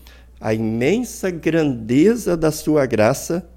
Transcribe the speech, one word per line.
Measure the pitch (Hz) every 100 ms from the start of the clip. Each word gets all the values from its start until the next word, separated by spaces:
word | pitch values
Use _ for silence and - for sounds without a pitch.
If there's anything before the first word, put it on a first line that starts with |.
| - - - -
a | 120
imensa | 110 110 113 131 220 240 - 190
grandeza | 170 165 165 147 120 110 131 190 240 190 170
da | 156
sua | 151 - 151 123
graça, | 110 110 139 - 175 -